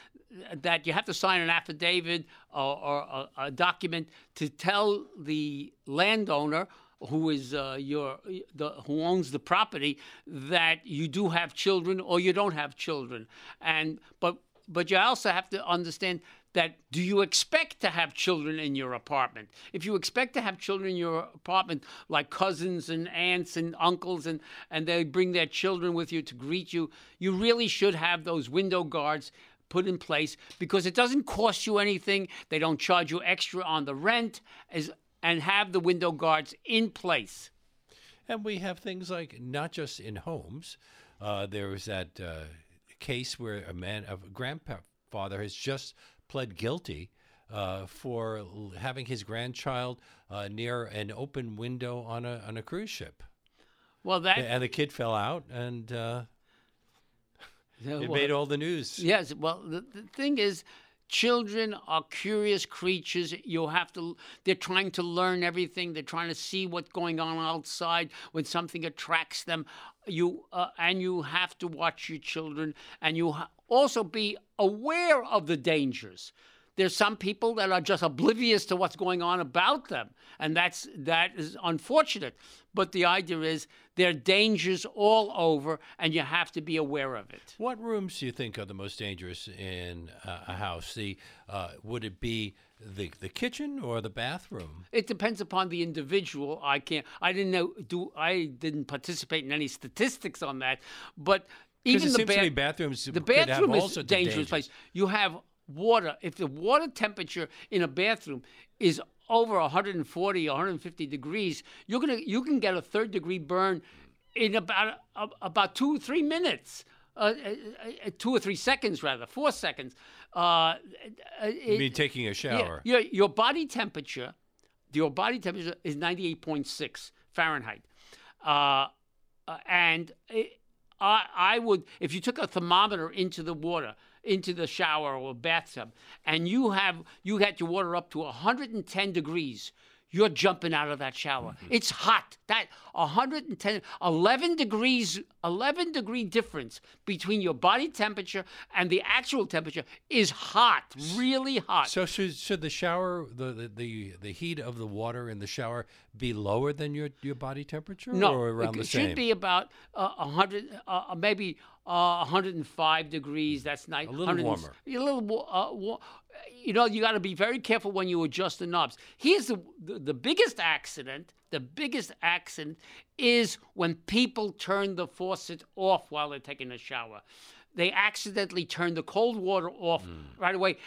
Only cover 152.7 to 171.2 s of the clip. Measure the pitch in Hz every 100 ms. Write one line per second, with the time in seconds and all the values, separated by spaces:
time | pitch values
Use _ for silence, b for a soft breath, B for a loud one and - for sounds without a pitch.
152.7 | - 175 175 185 175 147 120 127 113 117
153.7 | 104 120 110 98 92 101 87 170 151 120
154.7 | 117 110 101 113 120 120 104 101 - 117
155.7 | 120 - b b 107 127 107 98 113 143
156.7 | 147 147 147 147 - 139 127 131 135 143
157.7 | 156 175 185 254 190 196 131 117 113 113
158.7 | 110 113 - 302 - 233 190 190 180 -
159.7 | B B 208 190 - 143 160 196 202 285
160.7 | 196 - 180 190 170 208 202 185 - B
161.7 | B - 175 175 175 139 185 190 170 135
162.7 | - 156 160 151 156 143 151 151 143 147
163.7 | 143 - 147 151 139 185 180 117 95 76
164.7 | - - 254 277 262 208 220 - 185 -
165.7 | 220 202 - B B _ - - - 262
166.7 | 208 240 214 220 214 190 170 220 254 -
167.7 | 220 202 190 185 170 156 170 185 - 175
168.7 | 175 139 - B B 302 381 247 196 -
169.7 | - 165 220 139 127 240 370 440 - 165
170.7 | 151 - 156 127 143